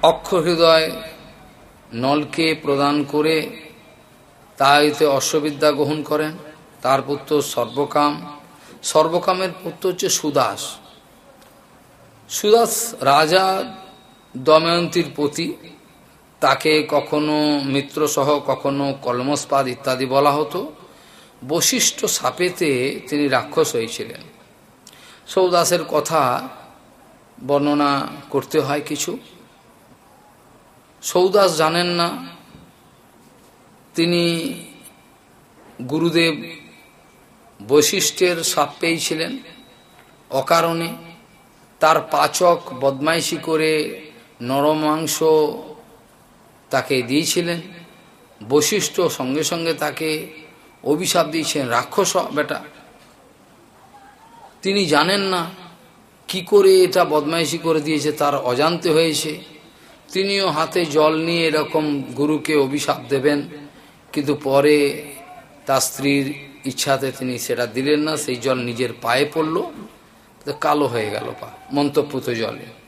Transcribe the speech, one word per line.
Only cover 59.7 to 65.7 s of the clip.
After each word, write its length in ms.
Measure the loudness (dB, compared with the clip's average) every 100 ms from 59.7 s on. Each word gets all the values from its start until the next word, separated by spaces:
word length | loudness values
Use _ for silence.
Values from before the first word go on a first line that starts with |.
| -20 -20 -20 -10
তিনিও 380 | -4 -2 0 0
হাতে 340 | 0 -2 -2
জল 380 | 0 4 4 2
নিয়ে 220 | -2 0 0
এরকম 560 | 0 0 -2 0 -4
গুরুকে 540 | -6 -4 0 0 0 2
অভিশাপ 440 | 2 0 -2 -4 -2
দেবেন, 340 | 0 2 0 -4 -14 -20 -20 -20 -20 -10
কিন্তু 220 | -6 -2
পরে 720 | -2 2 4 6 4 4 -2 -12 -18 -18 -20 -20 -20
তার 140 | 0